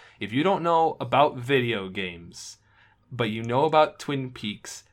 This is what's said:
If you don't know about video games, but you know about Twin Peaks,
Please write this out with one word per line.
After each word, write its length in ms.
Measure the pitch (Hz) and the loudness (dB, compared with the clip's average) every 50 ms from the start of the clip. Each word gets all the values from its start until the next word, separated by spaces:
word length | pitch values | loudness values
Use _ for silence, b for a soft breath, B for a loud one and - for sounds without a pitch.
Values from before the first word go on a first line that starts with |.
| B B B B | B B B B
If 120 | 107 98 110 | -10 -4 -2
you 80 | 131 151 | 0 2
don't 200 | 190 202 160 160 | 2 2 2 2
know 340 | 170 170 165 160 156 - - | 2 4 4 4 2 0 -2
about 380 | 135 120 123 131 143 147 - 135 | -4 0 4 4 4 4 2 -2
video 520 | 120 120 139 131 123 117 113 104 95 95 | -2 0 2 2 2 0 -2 -2 -4 -6
games, 680 | 92 101 95 90 87 85 85 87 92 - - - - b b b b b b b b b _ _ | -6 -6 -8 -8 -8 -12 -16 -18 -18 -18 -18 -18 -20 b b b b b b b b b _ _
but 180 | - 120 120 110 | -4 -4 -2 -2
you 140 | 107 113 117 | -2 -4 -4
know 220 | 117 120 131 147 | -2 0 2 2
about 340 | 160 151 156 151 147 - - | 4 6 4 4 4 2 -4
Twin 320 | - - 143 135 131 127 | -6 -4 -4 -4 -4 -6
Peaks, 520 | 127 - - 107 101 - - - - - - _ | -8 -8 -8 -8 -8 -8 -12 -16 -16 -16 -18 _